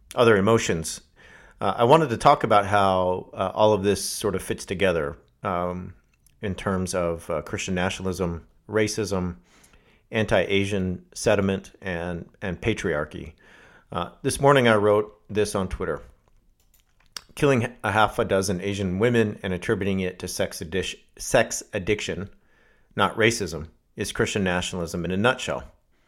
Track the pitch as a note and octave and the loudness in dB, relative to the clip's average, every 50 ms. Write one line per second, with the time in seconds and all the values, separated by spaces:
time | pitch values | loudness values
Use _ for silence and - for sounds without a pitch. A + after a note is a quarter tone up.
0 | _ - - C3 A#2+ A#2 G#2+ F#2+ F#2+ A2 A#2 A2+ - - F#2 E2 D#2+ - - - | _ -6 0 4 6 6 6 6 6 4 4 4 2 0 -2 -4 -4 -8 -10 -12
1 | - _ _ _ - - - - - - _ - A2 G2 F#2+ - A#2+ A#2+ D3+ E3 | -16 _ _ _ -20 -20 -20 -20 -20 -20 _ -4 -2 -2 0 2 4 6 6 6
2 | D#3+ B2 A2+ - - D3 D3 - - A2 G#2+ G2+ G2 G2 G2+ G#2 G2 F#2+ F#2 F#2 | 4 2 0 2 4 4 4 4 4 4 4 4 4 4 2 4 4 4 2 2
3 | F#2 F#2 F#2 F#2 - - - G#2+ F#2+ F#2 - - G#2+ G#2+ G#2+ F#2+ F#2+ G2+ F#2+ F#2 | 2 0 -2 -4 -6 -10 -6 -4 -4 -2 0 4 4 4 4 4 2 2 0 0
4 | - - - - - G2+ F#2 F#2 - - A2 - - - G2 E2+ G2 F#2 E2+ E2 | -2 -8 -8 -4 -4 -4 -4 -4 -4 -6 -8 -8 -6 -6 -2 0 2 2 2 2
5 | D2 C#2+ D#2+ - _ _ _ _ - G2+ F2+ F2 F2+ F2+ F2+ F2+ F#2 F#2 - _ | -2 -4 -6 -12 _ _ _ _ -6 -4 -4 -2 -4 -4 -6 -8 -10 -14 -16 _
6 | _ _ _ _ _ _ _ - A2 G2+ F#2 - - G#2 F#2+ F#2 F#2 F2+ - F2+ | _ _ _ _ _ _ _ -10 -8 -8 -6 -4 -4 -2 -2 -2 -2 -2 -2 -2
7 | F2 E2+ E2 D#2+ - - E2 D2+ - - - F#2+ - G2 F#2 F2+ F2+ F#2+ - - | -2 -2 -4 -6 -6 -6 -6 -6 -6 -6 -8 -8 -6 -4 -2 -2 -2 -2 -2 -4
8 | F#2+ F#2+ F2 F#2 F#2 E2+ E2+ D#2+ - _ _ _ _ - G#2 A2 A2 G#2 - A2+ | -6 -6 -4 -4 -4 -4 -4 -8 -12 _ _ _ _ -4 -2 0 0 0 -2 -4
9 | G#2 F#2 G2 F#2 F2+ F2 E2+ - _ _ _ _ _ _ _ _ _ _ _ _ | -4 -4 -2 -4 -4 -4 -8 -10 _ _ _ _ _ _ _ _ _ _ _ _
10 | _ - - A2 G#2+ - A2+ F#2+ F2 - G2 G2 G2 G2 G#2 F#2+ F#2 F#2 F2 - | _ -6 -2 -2 0 2 2 2 2 2 2 0 0 0 -2 -2 -2 -2 -4 -6
11 | - _ - - - A#2 G#2 G2 G2 F#2+ G2 F#2+ - - _ - - F#2+ F2 E2 | -10 _ -10 -2 2 2 2 2 2 0 0 -2 -6 -12 _ -12 -10 -8 -6 -6
12 | E2+ F2+ F2 E2+ - - _ - - F#2+ E2+ - - A#2 G#2 - - F#2 D#2 D2 | -6 -6 -8 -10 -12 -14 _ -10 -8 -8 -8 -4 -2 -2 -2 -2 -2 -2 -2 -2
13 | D2+ - - D#2+ D2+ D2+ - _ _ _ - - - - _ _ _ - - F2 | -4 -6 -10 -14 -14 -16 -18 _ _ _ -20 -20 -20 -20 _ _ _ -10 -8 -8
14 | F2 - - _ - C3+ - - C3+ C#3 C#3+ C3+ A#2+ A#2 A2 G#2 G2+ G#2+ G#2 G#2+ | -8 -8 -10 _ -6 -4 -2 4 6 6 6 8 6 6 6 6 6 6 4 4
15 | G#2 - - _ _ - G2 G#2+ G#2 G2+ - G2+ F#2 F#2 - - F#2 E2 D2+ - | 2 -2 -8 _ _ -6 -2 -2 -2 0 0 -4 -4 -4 -6 -6 -6 -6 -6 -6
16 | - - - _ _ _ _ _ _ _ _ _ _ _ _ _ _ _ _ _ | -8 -16 -20 _ _ _ _ _ _ _ _ _ _ _ _ _ _ _ _ _
17 | _ _ - - - _ - - D3+ C#3 C3+ A#2 A2+ - - - - G#2 G2 A2 | _ _ -18 -18 -18 _ -4 0 2 4 4 4 2 -2 -6 -6 -4 0 2 4
18 | G#2+ G#2 - - G#2+ F#2+ G2+ F#2+ F#2 G2+ F#2+ F2+ F#2+ G2+ G2+ G2 G2 F2+ F2+ F#2+ | 4 2 2 -2 -2 0 2 0 0 0 -2 -4 -4 -4 -4 -4 -4 -2 -2 0
19 | A2+ B2 A#2+ A#2+ A2 G#2 - - - F#2+ F2+ F2 - - A2+ F#2 G2 G2 F#2+ F#2+ | 0 2 2 2 2 0 -2 -6 -6 -6 -6 -4 -2 -2 -2 -2 0 -2 -2 -2
20 | F#2 F2+ - - - F2+ - - F#2+ - - - - D#2+ F2+ F#2 E2+ - - - | -2 -4 -6 -8 -10 -8 -4 -4 -4 -4 -6 -10 -10 -6 -4 -4 -4 -6 -8 -14
21 | _ _ _ - - - - B2 A2+ - - - - - - G2+ F2 A2 G#2 - | _ _ _ -14 -6 0 2 2 2 2 -2 -10 -10 -8 -8 -6 -2 -2 -2 -2
22 | - - E2 F2 G2+ - - _ _ _ _ _ _ _ _ _ _ _ - G#2 | -2 -8 -8 -8 -8 -12 -16 _ _ _ _ _ _ _ _ _ _ _ -2 0
23 | G2+ F2 - A2+ A2 A2+ A2+ - G2 D#2+ E2 D2+ E2 - _ _ _ _ - - | 0 0 2 2 2 2 2 0 -4 -6 -8 -10 -10 -12 _ _ _ _ -10 -8
24 | G2 - - - A2+ - - G#2+ F#2+ F#2 F2 F2+ F2+ - F#2 F#2 E2+ D#2 - F2 | -8 -6 -2 -2 -2 -2 0 -2 0 0 0 -2 -2 -4 -6 -6 -8 -6 -6 -6
25 | E2+ E2+ F#2 G2 G#2+ B2 C3 - - - C#2 B1+ - - _ _ _ _ _ _ | -6 -4 -2 0 2 2 0 0 -4 -6 -8 -8 -8 -14 _ _ _ _ _ _
26 | _ | _